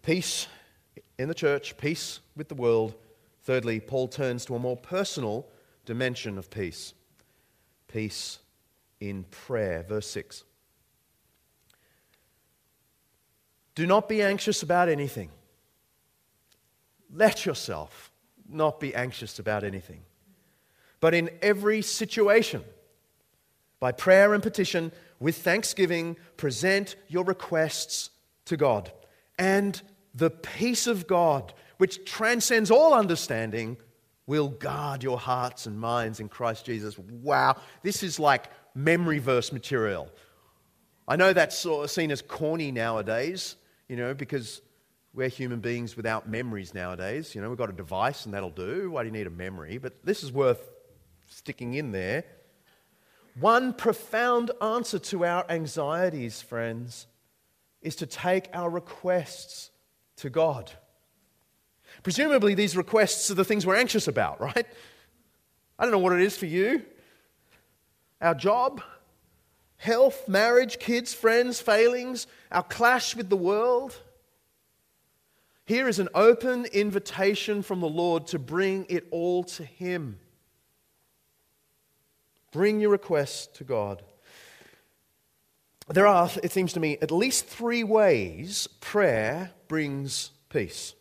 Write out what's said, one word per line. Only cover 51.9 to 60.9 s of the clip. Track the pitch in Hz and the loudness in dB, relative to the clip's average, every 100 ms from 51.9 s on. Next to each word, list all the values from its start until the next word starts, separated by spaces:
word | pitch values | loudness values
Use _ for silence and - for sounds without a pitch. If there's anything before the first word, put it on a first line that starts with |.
there. | 98 92 135 - - _ _ _ _ _ _ _ _ _ 127 | -6 -4 -6 -8 -20 _ _ _ _ _ _ _ _ _ 0
One | 180 233 254 | 4 4 2
profound | 240 233 220 - 220 247 240 240 - | -2 -2 -2 -4 -2 2 2 0 -4
answer | 214 233 233 208 | -2 -2 -4 -6
to | - 190 170 | -6 -2 0
our | 175 175 | 0 -2
anxieties, | 170 151 160 143 165 185 156 120 - | -4 -4 -4 -2 0 0 -2 -8 -10
friends, | - 117 117 113 120 - - _ _ _ _ _ _ _ | -10 -6 -6 -6 -10 -14 -20 _ _ _ _ _ _ _
is | 160 - | -10 -8
to | 160 | -10
take | - 180 190 185 | -4 0 0 -2
our | 175 175 | -6 -4
requests | 175 170 - 180 180 143 - - - - _ _ _ _ - | -6 -8 -8 -2 -2 -2 -14 -16 -18 -20 _ _ _ _ -12
to | 139 | -4
God. | 160 160 131 - - _ | 0 0 0 -10 -20 _